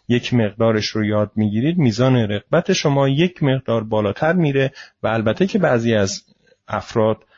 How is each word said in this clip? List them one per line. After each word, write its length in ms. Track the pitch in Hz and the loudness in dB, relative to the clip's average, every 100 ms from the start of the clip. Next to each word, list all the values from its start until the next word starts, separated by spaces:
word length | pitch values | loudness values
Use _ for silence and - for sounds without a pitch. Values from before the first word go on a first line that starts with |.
| - | -2
یک 260 | 120 - | -2 0
مقدارش 540 | 123 107 110 113 110 - | 0 0 0 0 0 -2
رو 180 | 107 104 | -4 -2
یاد 260 | 104 104 110 | 0 -2 -2
میگیرید 420 | 107 107 143 175 | -2 0 -2 2
میزان 380 | 127 101 131 127 | 2 2 2 2
رغبت 580 | 104 104 - 160 185 | 0 -4 -2 -2 0
شما 360 | 185 151 139 135 | 0 0 0 0
یک 340 | 139 175 - | 2 0 0
مقدار 400 | 143 131 - 117 | 0 0 0 -2
بالاتر 500 | 110 107 101 - 156 | 0 0 0 0 0
میره 380 | 180 151 139 131 - - _ | 2 0 0 -2 -6 -20 _
و 40 | 107 | -4
البته 400 | 113 110 107 190 | -2 -2 0 0
که 120 | 208 | 0
بعضی 340 | 160 120 117 | 2 2 2
از 300 | 107 95 - - _ _ _ - | 0 0 -4 -16 _ _ _ -10
افراد 500 | 104 - 117 110 107 _ | -8 -4 0 0 0 _